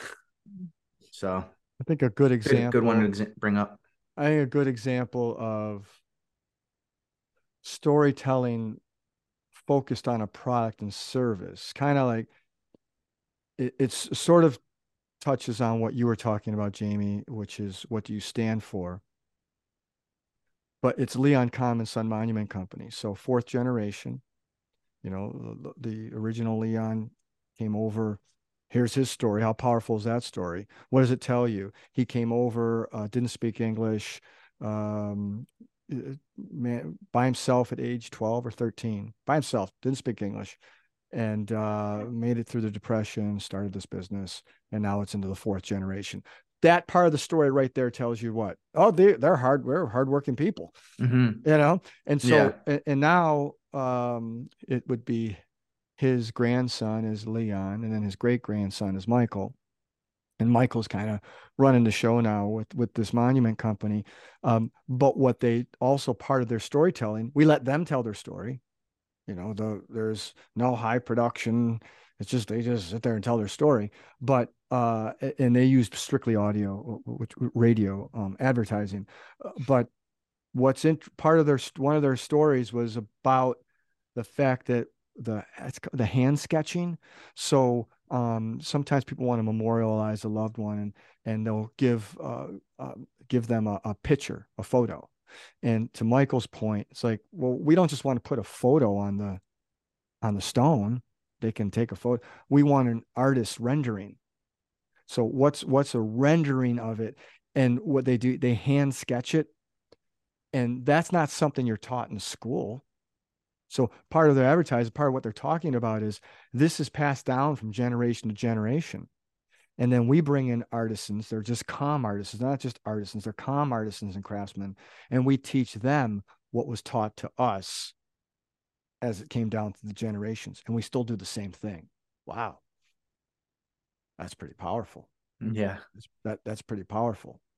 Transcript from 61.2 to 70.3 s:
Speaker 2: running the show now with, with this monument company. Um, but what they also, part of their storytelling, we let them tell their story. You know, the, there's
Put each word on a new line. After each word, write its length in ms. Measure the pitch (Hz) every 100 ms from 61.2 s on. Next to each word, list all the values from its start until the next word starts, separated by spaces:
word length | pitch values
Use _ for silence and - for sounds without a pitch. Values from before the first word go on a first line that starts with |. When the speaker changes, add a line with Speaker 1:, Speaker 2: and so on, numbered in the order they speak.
| - - - -
Speaker 2:
running 240 | 135 123
the 80 | 113
show 280 | 104 117 120
now 280 | 113 104 101
with, 260 | 110 107
with 200 | 120 117
this 200 | - 104
monument 460 | 120 120 131 117 110
company. 460 | 110 104 107 107 - - - _
Um, 280 | - 113 113 - -
but 260 | 127 139 139
what 220 | 131 117
they 280 | 120 117 123 _
also, 340 | 127 139 -
part 280 | 113 - 135
of 60 | 120
their 120 | 117
storytelling, 720 | - 143 175 - 110 110 117 143
we 100 | 156
let 200 | 151 123
them 200 | 147 170
tell 160 | 135
their 140 | 117 104
story. 460 | - 92 101 131 _ _ _ _ _ _ -
You 80 | 90
know, 180 | 101
the, 300 | 104 110 104 -
there's 440 | 110 110 107 -